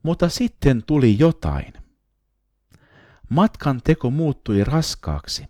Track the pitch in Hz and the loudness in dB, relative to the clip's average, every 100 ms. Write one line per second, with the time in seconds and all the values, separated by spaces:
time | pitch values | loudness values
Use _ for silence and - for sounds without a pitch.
0 | 156 170 170 - 240 _ 143 120 - 151 | -4 -2 -2 -2 -6 _ 0 0 0 2
1 | 123 104 160 - 78 69 - - - _ | 4 4 2 2 -4 -6 -8 -18 -20 _
2 | _ _ _ _ _ _ _ _ _ _ | _ _ _ _ _ _ _ _ _ _
3 | _ _ - 139 220 - 147 127 - 160 | _ _ -4 0 0 0 -4 -2 0 0
4 | 123 143 160 131 - 101 110 156 151 - | 0 -2 -2 -4 -2 0 2 0 -2 -8
5 | - 73 - - | -8 -8 -8 -12